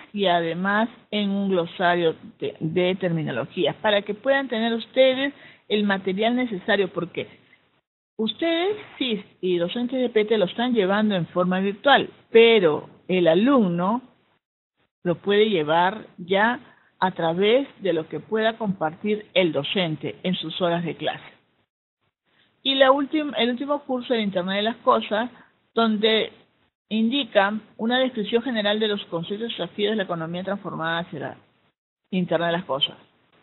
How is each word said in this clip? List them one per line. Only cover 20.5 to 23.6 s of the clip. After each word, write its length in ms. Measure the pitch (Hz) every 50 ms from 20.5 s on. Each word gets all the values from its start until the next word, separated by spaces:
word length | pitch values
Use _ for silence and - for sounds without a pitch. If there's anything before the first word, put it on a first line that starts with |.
| 165 -
horas 240 | 190 170 170 170 170
de 100 | 156 -
clase. 300 | - 151 - 151 147 - - - _ _ _ _ _ _ _ _ _ _ _ _ _ _ _ _ _ _ _ _ _ _ _ _ _ -
Y 80 | 262 269
la 180 | 269 269 262
última, 460 | 269 285 285 269 - 311 302 294 - -
el 140 | 233 240
último 320 | 247 233